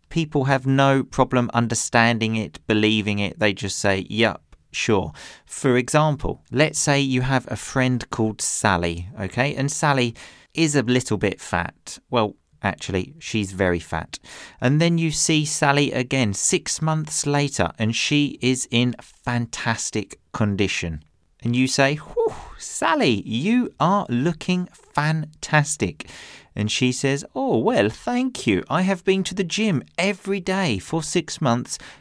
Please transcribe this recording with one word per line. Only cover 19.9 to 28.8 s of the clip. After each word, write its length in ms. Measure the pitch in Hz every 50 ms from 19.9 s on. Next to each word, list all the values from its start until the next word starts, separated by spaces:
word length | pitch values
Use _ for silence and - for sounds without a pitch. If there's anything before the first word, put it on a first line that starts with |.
| - 110 101 - - - _ _
condition. 720 | - - 110 104 101 95 104 92 - - - 85 80 78 - - _ _ _ _ _ _ -
And 120 | 117 120
you 120 | 123 131 131
say, 280 | - - 139 135 147
"Whew, 380 | 151 - - - - 453 453 - - - - - -
Sally, 640 | - - - - - 330 330 302 247 160 113 98 -
you 460 | - 110 117 139 202 233 247 240 - - -
are 280 | 139 165 190 208 190 -
looking 580 | 120 120 131 170 170 - - - 180 180 180 180
fantastic." 1400 | - - - _ - - 147 151 160 160 151 156 - - - - - 151 143 147 - - - 90 - - - - - - - - - - - _ _
And 160 | - 107 107
she 200 | - - 131 127
says, 320 | 127 - - 135 135 139 - - _
"Oh, 220 | - 269 269 190 113
well, 300 | 123 202 226 - 104 107
thank 580 | - - - - 247 247 262 262 247 - - 247
you. 160 | 202 180 - -
I 120 | - 160